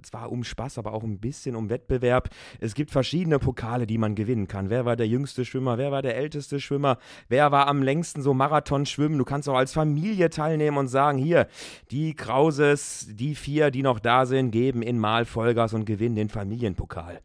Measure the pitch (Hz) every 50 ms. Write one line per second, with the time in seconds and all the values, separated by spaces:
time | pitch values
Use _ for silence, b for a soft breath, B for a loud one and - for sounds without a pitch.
0 | - - - 117 117 120 - 123 117 - - - 113 135 - 123 104 107 107 110
1 | 113 110 104 95 107 127 147 - - 135 120 113 110 101 113 120 - - 131 123
2 | 123 120 123 127 - b b b b b b - - 113 104 - 151 - - 139
3 | 127 - - 170 185 165 151 135 - 135 123 - - 113 120 123 120 104 113 113
4 | 110 107 104 107 107 110 127 110 98 - - 98 98 95 113 127 117 120 117 117
5 | 117 107 117 131 143 127 - 127 123 - - 131 131 127 117 113 135 143 139 139
6 | 135 127 113 123 143 151 151 147 139 - 143 139 - - 143 139 143 139 123 b
7 | b b b b b - 120 139 147 143 143 139 139 143 143 143 135 135 139 165
8 | 170 - - 151 131 143 135 131 135 147 156 147 - - 143 139 143 - - -
9 | 147 151 160 139 123 - 139 143 - 143 135 127 135 139 - 156 156 156 143 147
10 | 165 214 220 185 170 160 - 165 151 160 160 151 151 151 147 139 139 127 123 135
11 | 139 147 143 127 135 165 170 147 117 B B B B B B B B - 120 139
12 | 160 156 151 - - - 120 135 151 165 147 135 151 143 147 143 - - - -
13 | - 98 104 104 123 151 147 - - 139 143 151 151 143 123 131 135 135 123 107
14 | 110 117 120 131 131 123 131 135 131 120 104 113 127 135 127 117 113 120 120 117
15 | 104 107 113 117 117 - - 113 113 120 117 117 113 107 113 110 107 104 110 98
16 | 113 120 113 107 107 101 - 107 101 98 110 120 120 101 87 - - - - 85
17 | 82 85 87 -